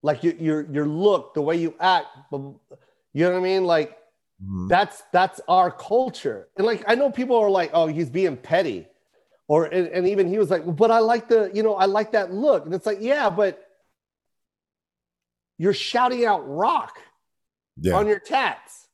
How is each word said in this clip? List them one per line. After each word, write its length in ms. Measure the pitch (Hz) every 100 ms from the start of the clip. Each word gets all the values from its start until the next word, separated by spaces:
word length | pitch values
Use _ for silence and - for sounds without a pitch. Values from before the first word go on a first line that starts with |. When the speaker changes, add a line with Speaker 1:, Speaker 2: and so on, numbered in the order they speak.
Speaker 1:
like, 220 | 151 143
your, 100 | 170 165
your, 360 | 160 156 151
your 140 | 143 147
look, 480 | 156 202 185 -
the 80 | -
way 160 | 147 170
you 180 | 165 -
act, 280 | 180 180 143 135 -
but, 80 | 143 139 139 _ 139 _ _ _
you 120 | 143 175
know 60 |
what 80 | 180
I 20 |
mean? 220 | 185 190 180
Like, 300 | 165 151 - _ _ _ _
Speaker 2:
Mm-hmm. 280 | 95 95 92
Speaker 1:
that's, 340 | 175 202 - -
that's 300 | 180 185 - -
our 200 | 185 180
culture. 760 | - - 226 254 - 139 104 92 -
And, 100 | 214
like, 200 | 220 196
I 80 | 233
know 160 | 277
people 240 | 277 254 240
are 140 | 208
like, 220 | 190 165
"Oh, 140 | 165 160
he's 220 | 151 156
being 280 | 147 185 135
petty." 500 | - 165 165 95 - _ _ _ _ _ _
Or, 160 | 151 156
and, 220 | 180 170
and 180 | 175 180
even 220 | 202 180
he 80 | 202
was 120 | 180
like, 140 | 180 160 156
"But 140 | 226
I 80 | 226
like 280 | 220 240 226
the, 240 | 226 202
you 80 | 196
know, 140 | 220 196
I 80 | 196
like 260 | 202 214
that 180 | 220 185
look." 320 | 190 285 202
And 100 | 151
it's 120 | 180 220
like, 140 | 202
"Yeah, 280 | 220 294 233
but 320 | 175 196 - - _ _ _ _ _ _ _ _ _ _ _ _ _ _ _ _ _ _ _
you're 160 | 170
shouting 500 | 196 - 240 247 247
out 160 | 233 190 135
rock 520 | 147 214 294 - - - _ _ _ _ _ _ -
Speaker 2:
Yeah. 140 | 185 180
Speaker 1:
on 120 | 427
your 120 | 392
tats. 680 | - 294 233 - - - _